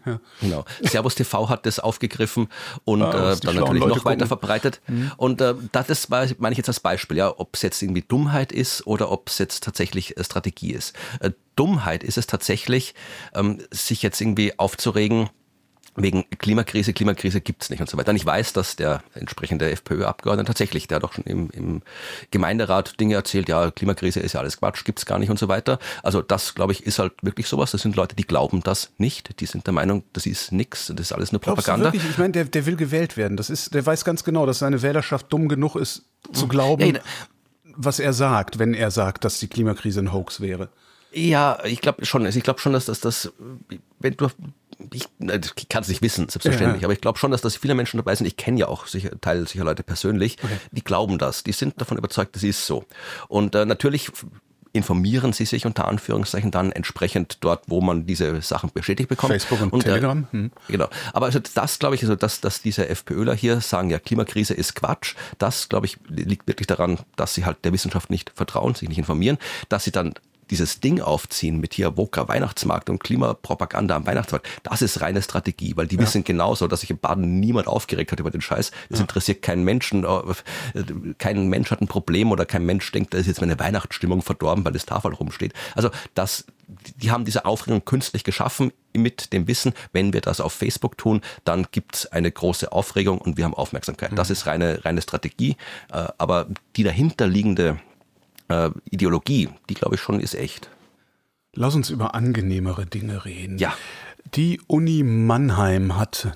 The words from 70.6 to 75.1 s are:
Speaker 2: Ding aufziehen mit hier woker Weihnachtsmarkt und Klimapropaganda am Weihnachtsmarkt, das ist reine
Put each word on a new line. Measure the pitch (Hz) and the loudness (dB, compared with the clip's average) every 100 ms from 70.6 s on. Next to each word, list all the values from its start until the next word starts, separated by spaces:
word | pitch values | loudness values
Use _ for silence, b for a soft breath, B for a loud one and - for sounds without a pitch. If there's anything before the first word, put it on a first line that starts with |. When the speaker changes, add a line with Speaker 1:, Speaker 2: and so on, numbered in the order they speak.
| 87 - | 0 0
Speaker 2:
Ding | 131 180 | 2 2
aufziehen | 80 76 - - 80 80 | 2 0 0 -4 -2 0
mit | 80 - | -2 0
hier | 90 87 | 0 0
woker | 110 - - | -2 -2 0
Weihnachtsmarkt | - - - - 85 - | 0 -2 -2 -2 0 -2
und | 92 | -4
Klimapropaganda | - 123 120 - - 127 92 - 98 78 | 0 0 2 0 -4 -4 -2 0 0 0
am | 78 | 0
Weihnachtsmarkt, | 120 - 73 B B | 0 0 -4 B B
das | - 113 | -4 0
ist | 117 - | 0 0
reine | 80 | -2